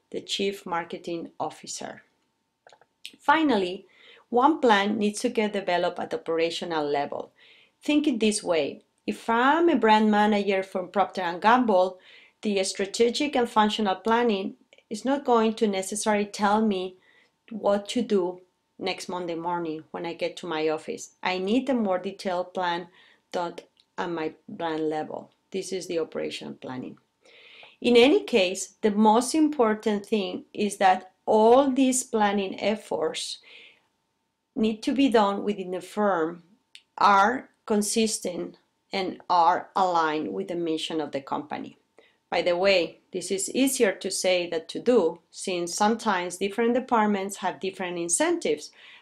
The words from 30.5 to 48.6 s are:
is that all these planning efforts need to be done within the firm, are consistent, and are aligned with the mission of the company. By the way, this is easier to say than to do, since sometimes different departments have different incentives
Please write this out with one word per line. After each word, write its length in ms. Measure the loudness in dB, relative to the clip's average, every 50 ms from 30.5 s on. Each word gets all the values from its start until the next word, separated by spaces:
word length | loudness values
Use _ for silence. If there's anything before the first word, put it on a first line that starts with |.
| -6
is 220 | -4 -4 -2 0
that 380 | 2 4 4 4 2 -2 -12 _ _ -2
all 460 | 2 4 6 8 8 8 8 6 4
these 320 | 2 2 2 2 2 0 -2
planning 560 | -2 0 0 2 2 2 0 -2 -4 -6 -4
efforts 800 | -2 -2 -2 -2 -4 -6 -4 -2 -2 -4 -4 -6 -8 -10 -12 -14 _ -20 -20 -20 -20 -20 _ _ _ _ _ _ _ _ _ _ _ _ _ _ _ _ -4
need 260 | -2 -2 -2 -2 -4 -4
to 80 | -2
be 160 | 0 2 2
done 380 | 4 4 4 4 4 0 -2 -2
within 260 | -4 -4 -4 -6 -6
the 80 | -8 -8
firm, 640 | -8 -8 -4 0 0 2 2 2 0 -2 -4 -8 -16 _ _ _ _ _ -20 -20 _ _ -2
are 500 | 2 4 6 6 6 6 4 2 -2 -6 -12 _ _ -4
consistent, 920 | -2 0 0 0 0 0 0 0 0 -2 -4 -6 -6 -6 -6 -8 -10 -12 _ _ _ _ _ _ _
and 300 | -8 -6 -6 -6 -8 -8 -2 2
are 400 | 4 4 6 6 4 2 0 -4 0
aligned 600 | 0 2 2 2 2 2 2 0 -2 -4 -4 -6
with 160 | -6 -6 -6
the 60 | -6
mission 440 | -4 -4 -2 -4 -4 -4 -6 -4 -4
of 140 | -4 -4 -6
the 80 | -8
company. 560 | -6 -6 -6 -6 -6 -8 -10 -10 -10 -12 -16 _ _ _ _ _ _ _ _ _ _ -4
By 120 | -2 0
the 160 | 0 0 0
way, 420 | 2 4 4 4 4 2 -2 -6 _ _ _ -10
this 180 | -8 -6 -4
is 180 | -4 -4 -4 -2 0
easier 380 | 0 2 2 2 2 2 2 0
to 180 | -2 -6 -6
say 380 | -4 -2 0 0 0 0 0 -2
than 180 | -4 -6 -6
to 120 | -8 -10 -4
do, 400 | 0 2 4 4 4 2 -2 -6 _ _
since 420 | -16 -12 -8 -6 -4 -4 -4 -4 -2
sometimes 640 | 0 2 2 2 0 0 -2 -2 -2 -2 -6 -6
different 380 | -6 -6 -4 -2 0 0 2 0
departments 640 | 0 0 0 2 2 2 2 0 0 -2 -6 -8
have 240 | -6 -6 -6 -6 -4
different 360 | -6 -8 -6 -6 -8 -8 -6
incentives 760 | -6 -4 -2 0 0 0 0 0 0 0 -2 -2 -4